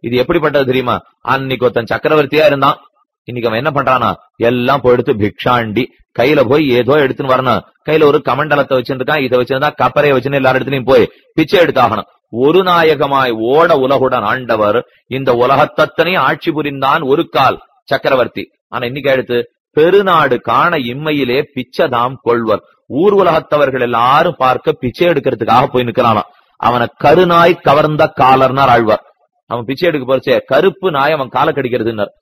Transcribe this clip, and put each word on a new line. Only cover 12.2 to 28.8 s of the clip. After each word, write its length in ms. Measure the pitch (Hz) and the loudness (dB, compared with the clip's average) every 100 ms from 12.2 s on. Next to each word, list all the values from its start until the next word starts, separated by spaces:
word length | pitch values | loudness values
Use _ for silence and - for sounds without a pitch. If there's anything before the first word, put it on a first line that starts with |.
| _ | _
"ஒரு 340 | 113 135 170 | -2 2 2
நாயகமாய் 680 | 185 175 160 147 147 139 131 | 2 2 2 0 0 0 -2
ஓட 440 | 110 113 143 170 156 | -2 0 2 4 2
உலகுடன் 480 | 131 135 131 127 | 2 0 0 0
ஆண்டவர்", 640 | 104 123 123 113 104 107 - _ _ | -2 -4 -2 -2 0 0 -4 _ _
இந்த 260 | 127 135 | -6 -2
உலகத்தத்தனை 840 | 120 123 135 151 - 151 - 165 185 | 0 2 2 0 0 -2 0 -2 0
ஆட்சி 360 | 135 151 - | -2 -2 -4
புரிந்தான் 500 | 147 147 139 135 156 | -4 -6 -4 -2 -2
ஒரு 280 | 143 147 160 | 0 -2 0
கால் 300 | 151 131 104 _ _ | 0 0 0 _ _
சக்கரவர்த்தி. 680 | _ 135 151 135 113 - - _ _ | _ -4 0 0 -2 -6 -14 _ _
ஆனா 180 | 113 120 | -8 -8
இன்னைக்கு 260 | 135 139 | -6 -2
எடுத்து, 380 | 131 120 120 117 _ _ | -2 0 -4 -4 _ _
"பெருநாடு 680 | - 160 196 196 170 143 123 | 0 4 4 2 2 2 -2
காண 360 | - 120 160 170 | -2 0 0 -2
இம்மையிலே 680 | 120 127 156 147 127 123 156 - | -6 -8 -4 -2 0 -2 -4 -8
பிச்சதாம் 580 | 123 - 170 120 123 131 | -12 -4 -2 0 -2 -4
கொள்வர்", 400 | - 120 113 101 _ _ _ | -2 0 0 -2 _ _ _
ஊர் 260 | 127 190 | 0 2
உலகத்தவர்கள் 680 | 202 180 160 143 151 139 131 | 2 2 0 0 0 0 0
எல்லாரும் 540 | 120 117 120 143 175 156 | -2 0 2 2 2 0
பார்க்க 340 | 131 123 - | 0 0 -2
பிச்சை 360 | 151 127 - 175 | -4 -6 -2 -2
எடுக்கிறதுக்காக 600 | 156 131 120 107 113 135 | 0 -4 -4 0 2 2
போய் 160 | 127 | -2
நிக்கிறானாம். 460 | 123 110 120 110 - _ _ _ | -2 0 0 0 -2 _ _ _
அவனை 300 | - 120 117 _ | -2 0 -2 _
கருநாய் 580 | 147 160 180 170 170 175 | 2 4 4 4 2 2
கவர்ந்த 520 | - 143 151 151 151 - | 0 2 0 0 -2 2
காலர்னார் 540 | 131 131 131 131 135 | 2 4 2 2 2
ஆழ்வார். 340 | 120 | 2